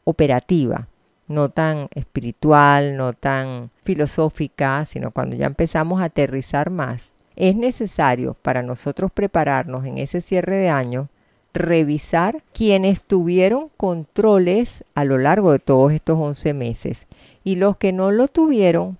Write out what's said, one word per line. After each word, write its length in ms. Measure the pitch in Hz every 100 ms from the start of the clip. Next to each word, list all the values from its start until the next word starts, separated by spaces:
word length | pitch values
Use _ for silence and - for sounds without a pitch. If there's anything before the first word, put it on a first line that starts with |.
operativa, 840 | - - 147 127 - 175 127 117 117 _ _ _ -
no 220 | 151 143
tan 400 | - 160 151 139
espiritual, 1040 | - 135 - 120 - 151 147 143 143 143 139
no 160 | 131
tan 560 | 120 139 135 131 127 120 -
filosófica, 1040 | - 175 151 - 160 - 151 - 139 135
sino 260 | 151 135 131
cuando 260 | 113 127 123
ya 100 | 139
empezamos 560 | 139 165 165 160 185
a 20 |
aterrizar 640 | 175 - 139 135 135 143 151
más, 440 | 180 131 120 - _ _
es 220 | - 185 202
necesario 800 | 240 247 208 - 147 123 127 123
para 200 | - 127
nosotros 480 | 123 123 - - 190
prepararnos 760 | - 202 170 147 135 - 127 131
en 100 | 127
ese 240 | 139 175
cierre 360 | 175 185 175 196
de 120 | 185
año, 400 | 143 123 127 139 _ _ _ _
revisar 880 | 165 165 170 147 151 - 170 180 311 -
quienes 520 | - 220 196 190 196
tuvieron 680 | - 190 170 180 185 240 311 -
controles 1080 | 196 170 151 - 214 202 180 196 247 - -
a 100 | -
lo 120 | 143 135
largo 340 | 135 190 190
de 80 | 139
todos 320 | - 131 139
estos 260 | 151 - 160
once 340 | 147 143 160
meses. 540 | 143 120 117 - 131 _ _ _ _
Y 140 | - 185
los 200 | 196 196
que 160 | 196
no 180 | 185 190
lo 180 | 208 269
tuvieron, 680 | - 320 254 190 165 185 190